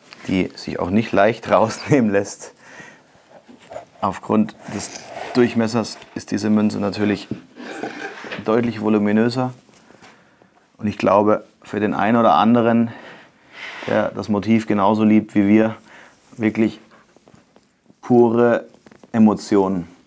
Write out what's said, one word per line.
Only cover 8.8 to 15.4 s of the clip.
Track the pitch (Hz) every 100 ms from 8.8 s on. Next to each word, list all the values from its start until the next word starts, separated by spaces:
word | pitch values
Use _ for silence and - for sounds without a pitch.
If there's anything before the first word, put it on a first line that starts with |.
voluminöser. | 107 107 104 107 117 123 127 123 _ _ _ - - - _ _ _ _ _ -
Und | 101
ich | 98
glaube, | 104 98 104 104 - _
für | - 104
den | 104
einen | 71 101 120
oder | 113
anderen, | 78 107 120 113 117 117 - - - - _ _ - - - -
der | 107 104
das | - 101
Motiv | 101 101 113 110
genauso | 104 98 107
liebt | 107 107 104
wie | 104